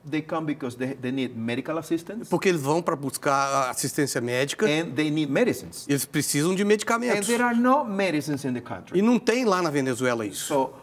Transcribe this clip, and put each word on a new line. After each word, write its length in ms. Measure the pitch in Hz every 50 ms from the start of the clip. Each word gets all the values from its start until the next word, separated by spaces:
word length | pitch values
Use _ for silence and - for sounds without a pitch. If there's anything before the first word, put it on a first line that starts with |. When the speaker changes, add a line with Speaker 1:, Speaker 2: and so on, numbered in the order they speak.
| - 147
Speaker 1:
they 140 | 139 156
come 240 | 151 - 180 160 160
because 320 | 151 143 147 139 123 120 -
they, 160 | 127 127 139
they 180 | 135 123 123
need 240 | 131 135 127 120 123
medical 440 | 113 113 113 120 131 139 - 156 165
assistance. 500 | 160 - 170 165 165 - 196 226 233 -
Speaker 2:
Porque 180 | 185 165 - 196
eles 140 | 180 160
vão 220 | 135 139 151 170 170
pra 120 | 175 165
buscar 720 | 139 143 135 - - - 147 139 139 139 139 139 139 135 127
assistência 500 | 127 - - 135 - - 147 127 - 135
médica. 460 | 117 120 120 127 139 143 - - - 147
Speaker 1:
And 240 | 151 156 165 165 135
they 140 | 139 151 156
need 200 | 151 156 156 139
medicines. 540 | 135 175 247 226 143 - - 87 - - - -
Speaker 2:
Eles 160 | 143 139 -
precisam 480 | - - 156 139 - - 143 147 170 190
de 80 | 185
Speaker 1:
And 60 | 208 202
Speaker 2:
medicamentos. 600 | 214 214 208 - 233 233 240 247 220 208 202 196
Speaker 1:
there 160 | 240 240 247
are 140 | 240 240 233
no 260 | 240 254 262 294 285
medicines 640 | 226 196 196 196 185 156 151 147 156 147 135 -
in 80 | 135 123
the 80 | 120
country. 360 | 120 - 107 90 - - - 180
Speaker 2:
E 40 |
não 160 | 202 226 247 220
tem 260 | - - 220 247 262
lá 160 | 220 190 180
na 120 | 175 160
Venezuela 520 | 143 147 135 131 127 113 127 127 120 113 110
isso. 220 | 101 95 - -
Speaker 1:
So, 280 | - 151 139 131 - - -